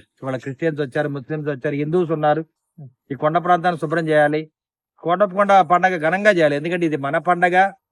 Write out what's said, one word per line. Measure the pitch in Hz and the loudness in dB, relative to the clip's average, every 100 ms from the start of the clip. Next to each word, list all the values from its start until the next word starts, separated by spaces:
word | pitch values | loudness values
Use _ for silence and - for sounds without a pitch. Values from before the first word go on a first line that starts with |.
| _ | _
ఇవాళ | - 131 131 | -14 -8 -8
క్రిస్టియన్స్ | 139 127 165 147 | -8 -4 -4 -4
వచ్చారు, | 143 151 147 | -6 -4 -4
ముస్లిమ్స్ | 143 123 156 147 | -6 -8 -8 -6
వచ్చారు, | 139 151 143 | -6 -6 -4
హిందూస్ | 147 175 165 | -2 -2 -2
ఉన్నారు. | 160 151 151 160 _ _ - 135 _ - | 0 0 0 -4 _ _ -20 -20 _ -12
ఈ | 135 | -4
కొండ | 151 165 | -2 0
ప్రాంతాన్ని | 170 175 180 170 | 0 0 0 -4
శుభ్రం | 156 165 160 | -4 -4 0
చేయాలి, | 151 147 156 156 _ _ _ _ _ | 2 2 0 -6 _ _ _ _ _
కోటప్పకొండ | 160 180 202 185 202 196 | -4 0 0 0 4 4
పండగ | 165 175 185 180 | 4 4 2 0
ఘనంగా | 156 185 208 | -2 2 2
చేయాలి. | 180 151 143 | 4 2 2
ఎందుకంటే | 156 175 170 | -2 -2 -2
ఇది | 151 | -2
మన | 139 165 | -2 -4
పండగ, | 160 175 180 180 190 190 _ | 0 2 2 4 2 0 _